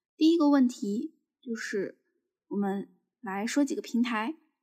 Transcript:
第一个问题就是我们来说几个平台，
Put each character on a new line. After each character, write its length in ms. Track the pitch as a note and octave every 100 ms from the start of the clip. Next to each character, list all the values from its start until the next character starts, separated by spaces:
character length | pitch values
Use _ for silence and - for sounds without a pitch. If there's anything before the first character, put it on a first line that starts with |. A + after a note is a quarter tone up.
| _ -
第 160 | D#4
一 40 | E4+
个 140 | D4
问 160 | C#4+ B3
题 480 | - G3+ G#3 D#4+ _ _ _
就 140 | B3
是 460 | A3+ - G#3 E3 - _ _ _ _ -
我 80 | G3
们 320 | G3 G3 F3+ _ _ _
来 260 | G3+ G3 A3+
说 180 | C#4+
几 120 | C#4+ G#3
个 40 |
平 220 | - A#3
台， 320 | A#3+ A3+ A3+ D#4+ _ _